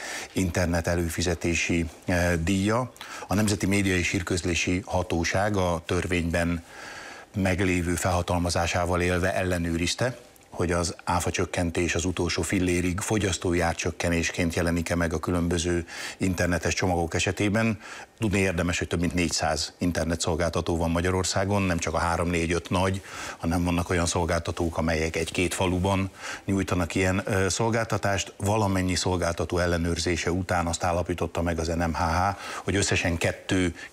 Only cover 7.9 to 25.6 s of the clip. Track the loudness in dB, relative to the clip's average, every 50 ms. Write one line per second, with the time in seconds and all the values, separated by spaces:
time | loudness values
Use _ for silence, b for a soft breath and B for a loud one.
7.9 | 0 0 0 2 2 2 2 0 0 0 0 0 0 0 0 0 2 0 2 2
8.9 | 2 2 2 2 2 2 2 0 0 0 0 0 0 0 0 0 0 0 0 0
9.9 | 0 0 -2 -2 -2 -4 -12 -20 -20 -20 -20 -14 -6 -4 0 0 2 0 0 -2
10.9 | -4 -6 -4 -2 0 0 0 0 0 0 -2 -2 0 0 0 0 0 0 0 0
11.9 | 0 0 0 0 0 0 -2 0 0 -2 -2 0 0 2 2 2 2 2 2 0
12.9 | 0 -2 -2 0 0 0 2 0 -2 -2 0 0 2 2 2 0 0 -2 -4 -4
13.9 | -4 -2 0 0 2 2 0 0 0 0 0 0 0 0 0 0 0 0 0 0
14.9 | 0 0 0 0 -2 -2 -2 -2 0 0 0 0 0 0 0 0 0 0 -2 B
15.9 | B B B B B B -2 0 0 0 0 0 0 0 0 -2 -2 0 0 0
16.9 | 2 0 0 0 -2 0 0 0 0 0 0 2 2 2 2 2 0 -2 B B
17.9 | B B B B -8 -4 -2 0 2 2 2 2 2 2 0 0 0 -2 -2 -2
18.9 | 0 0 0 0 2 2 0 0 0 0 0 0 0 0 -2 -6 -4 -2 -2 0
19.9 | 0 0 0 0 0 0 0 0 0 0 0 0 0 0 0 0 0 0 0 0
20.9 | 0 2 2 2 2 2 0 0 0 0 0 0 2 2 2 0 0 0 -2 -2
21.9 | -2 0 0 0 0 0 0 0 0 0 0 0 0 -2 -2 -2 0 2 2 2
22.9 | 0 -2 B B B B B B B B -2 0 0 2 2 2 0 0 0 0
23.9 | 0 0 0 0 0 0 0 0 0 -2 -2 -4 -4 -2 -2 -2 -2 0 0 0
24.9 | 0 0 0 -2 -2 -2 -4 -2 0 0 0 0 0 0